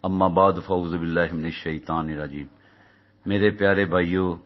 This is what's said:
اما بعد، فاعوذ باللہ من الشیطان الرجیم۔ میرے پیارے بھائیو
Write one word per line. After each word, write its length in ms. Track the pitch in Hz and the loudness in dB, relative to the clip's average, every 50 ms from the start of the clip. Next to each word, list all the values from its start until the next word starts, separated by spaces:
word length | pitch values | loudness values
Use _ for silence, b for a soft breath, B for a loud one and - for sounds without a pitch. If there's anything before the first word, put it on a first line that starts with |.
| - | -2
اما 240 | 95 95 95 95 | -2 0 2 2
بعد، 240 | 92 85 92 95 98 90 87 - | 2 4 6 4 4 4 0 -4
فاعوذ 300 | 95 95 90 87 85 85 | -2 -2 -2 -2 -2 -4
باللہ 380 | 85 82 82 82 85 85 80 85 | -4 -4 -2 0 0 0 0 -2
من 120 | 80 78 | -6 -6
الشیطان 640 | 82 82 - - 82 80 76 - - 80 82 80 78 | -6 -8 -6 -8 -8 -8 -8 -6 -4 -4 -4 -4 -4
الرجیم۔ 360 | 78 73 76 71 69 71 71 69 _ b b b b b b b b b b b b b _ | -6 -8 -8 -10 -10 -12 -14 -14 _ b b b b b b b b b b b b b _
میرے 240 | 98 101 101 101 104 | -2 2 4 4 2
پیارے 360 | 101 - 101 98 98 98 101 | 2 2 2 2 4 4 2
بھائیو 500 | 85 87 90 90 85 90 92 92 90 85 85 - | 2 2 0 2 2 0 0 0 0 -2 -6 -10